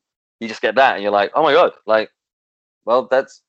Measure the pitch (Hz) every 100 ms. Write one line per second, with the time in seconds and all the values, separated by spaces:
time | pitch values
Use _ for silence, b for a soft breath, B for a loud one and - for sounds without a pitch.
0 | _ _ _ _ 113 107 117 107 135 95
1 | 101 104 101 - 156 147 156 - - 110
2 | 107 _ _ _ _ _ _ _ - 123
3 | 117 131 135 -